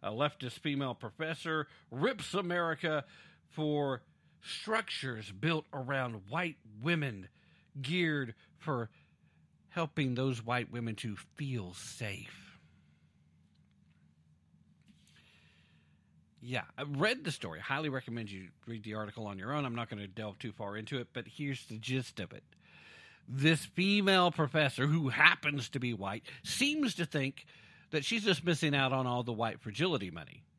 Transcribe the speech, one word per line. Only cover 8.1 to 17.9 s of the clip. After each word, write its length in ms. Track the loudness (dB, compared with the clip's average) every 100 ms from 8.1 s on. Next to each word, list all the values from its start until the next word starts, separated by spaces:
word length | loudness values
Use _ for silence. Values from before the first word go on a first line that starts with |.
| 2 -2 -8 -20 _
for 300 | -2 -2 -2 -8 _ _ _ _ _ _ _
helping 440 | -4 -2 0 0
those 300 | 2 2 0
white 260 | 0 -2 -2
women 240 | -4 -4
to 220 | -4 -6 -6 -12
feel 400 | -8 -4 -4 -6
safe. 840 | -10 -12 -8 -6 -6 -10 -16 -20 -20 -20 -20 _ _ _ _ _ _ _ _ _ _ _ _ _ _ _ _ _ _ _ _ _ -20 -20 -20 -20 -20 -20 _ _ -20 _ _ _ -20 _ _
Yeah, 220 | -4 -4 -4 -6
I 40 |
read 420 | -4 2 2 2
the 80 | -2
story. 260 | -4 -6 -6
Highly 300 | -2 -2
recommend 420 | 0